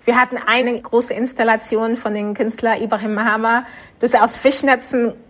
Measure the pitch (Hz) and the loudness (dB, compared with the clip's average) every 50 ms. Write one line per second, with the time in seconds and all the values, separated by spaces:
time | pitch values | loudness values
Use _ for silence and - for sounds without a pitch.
0 | _ - 240 247 254 247 254 233 - - 220 247 254 240 240 220 - - - 233 | _ 2 4 4 2 2 0 -6 -2 0 0 2 2 0 -2 -4 -8 0 0 0
1 | 240 - - 202 233 254 262 - 226 220 220 220 - - - 214 226 226 226 233 | 0 0 -4 -4 -4 -6 -2 0 2 2 2 0 0 -2 -2 -2 0 0 -2 -2
2 | - 220 208 208 208 208 208 - 233 220 220 - - 226 220 - 226 214 226 208 | -4 -4 -4 -4 -4 -6 -4 -2 -4 -4 -4 -2 0 0 0 0 -2 -2 -2 -2
3 | 202 214 214 214 220 233 208 220 220 226 233 240 254 - - - - - _ _ | -2 -4 -4 -2 0 0 0 0 0 0 0 0 -2 -4 -16 -20 -20 -20 _ _
4 | - 240 - 233 208 226 - - - 262 277 - - 277 262 247 - - - 247 | -2 2 4 4 4 4 0 2 2 2 2 4 4 2 2 2 0 -4 -2 0
5 | 240 226 208 - - _ | 0 0 -2 -6 -18 _